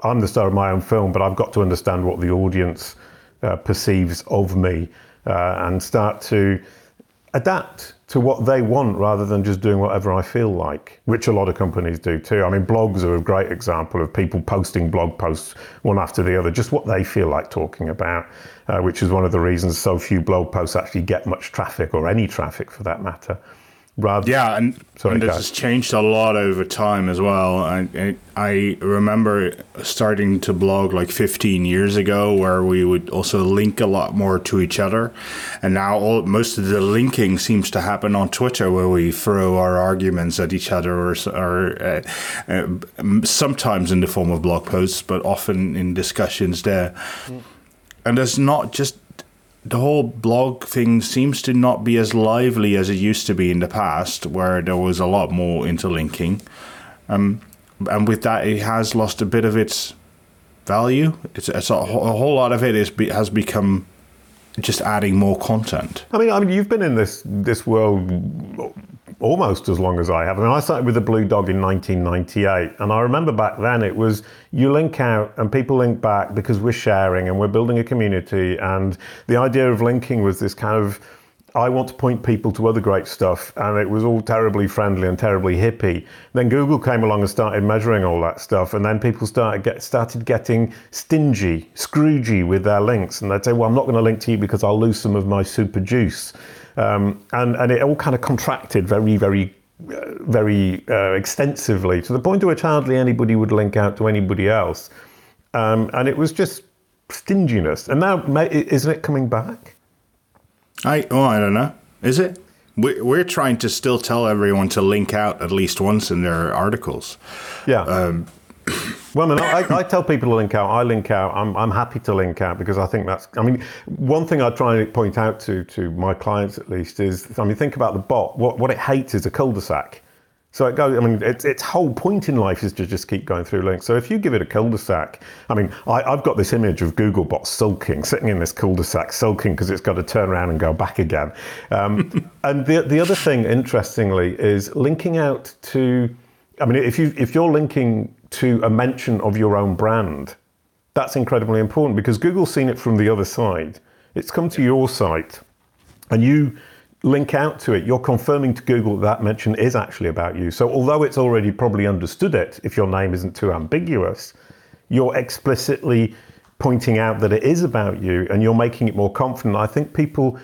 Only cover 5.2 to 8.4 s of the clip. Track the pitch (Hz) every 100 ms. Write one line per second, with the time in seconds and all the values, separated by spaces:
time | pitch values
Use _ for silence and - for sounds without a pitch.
5.2 | - 90 87 92 87 92 - 117 104 -
6.2 | - 107 98 95 - - _ _ _ _
7.2 | _ 135 185 185 - - - - - 131
8.2 | 123 131